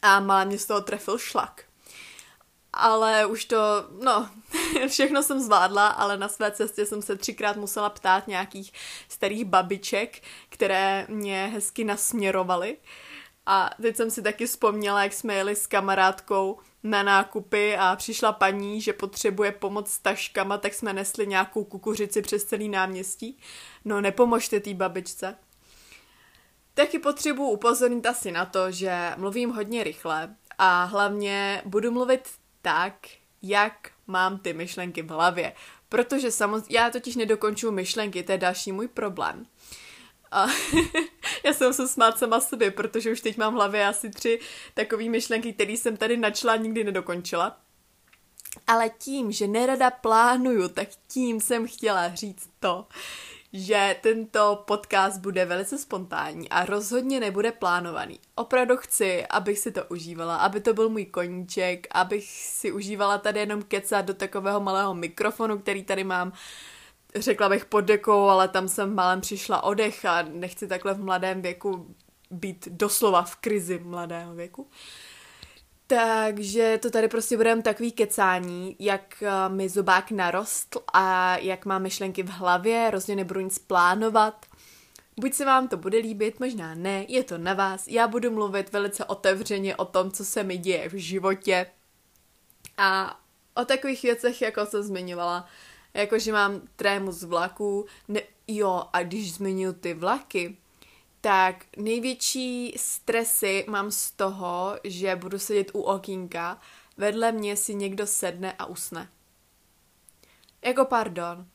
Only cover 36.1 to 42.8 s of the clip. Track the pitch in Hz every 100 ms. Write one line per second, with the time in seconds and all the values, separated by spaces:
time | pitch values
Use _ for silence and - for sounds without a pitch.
36.1 | 269 254 220 208 214 214 226 233 240 247
37.1 | 240 220 214 214 208 226 202 185 - 208
38.1 | 180 175 190 185 185 - 190 240 - 214
39.1 | 175 95 - 233 _ - - - - -
40.1 | _ _ 196 208 294 - 311 330 320 320
41.1 | _ - - 294 294 254 262 262 - 226
42.1 | 226 240 226 - 247 208 196